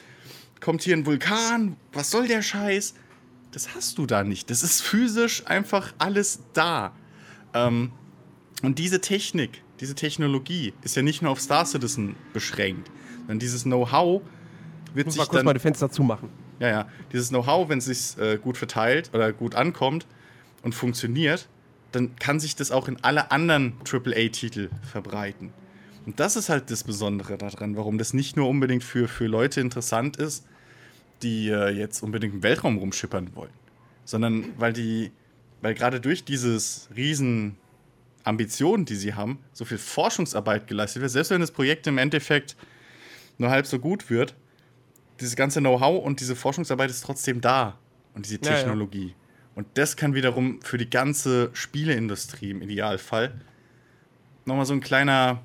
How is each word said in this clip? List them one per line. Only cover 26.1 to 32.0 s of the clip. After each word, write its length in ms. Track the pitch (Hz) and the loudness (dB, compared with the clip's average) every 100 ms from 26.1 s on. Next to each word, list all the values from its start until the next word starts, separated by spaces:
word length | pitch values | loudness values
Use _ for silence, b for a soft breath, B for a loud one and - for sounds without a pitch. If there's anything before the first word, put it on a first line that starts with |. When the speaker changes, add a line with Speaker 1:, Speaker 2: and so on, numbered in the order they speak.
| - | -2
Speaker 1:
das 160 | 165 226 | 0 0
ist 140 | 196 | 0
halt 220 | 151 - | 0 0
das 120 | 113 | -6
Besondere 540 | - 104 104 101 95 98 | -6 -4 -2 -2 -4 -8
daran, 380 | 101 101 104 104 | -8 -8 -6 -4
warum 220 | 107 110 | -2 -2
das 140 | 113 131 | 0 -2
nicht 200 | 139 - | -2 0
nur 140 | 135 | 2
unbedingt 340 | 139 131 127 | 2 2 2
für, 240 | 123 123 120 | 0 0 0
für 200 | - 113 | 0 0
Leute 340 | 110 135 143 | 2 2 2
interessant 560 | 127 123 120 113 135 147 | -2 -2 -2 0 -2 -4
ist, 300 | 151 - b b b b b b b _ | -6 -6 b b b b b b b _
die, 280 | 120 113 107 | -4 -2 0
äh, 200 | 104 101 | 2 2
jetzt 320 | 101 104 - | 0 -4 -6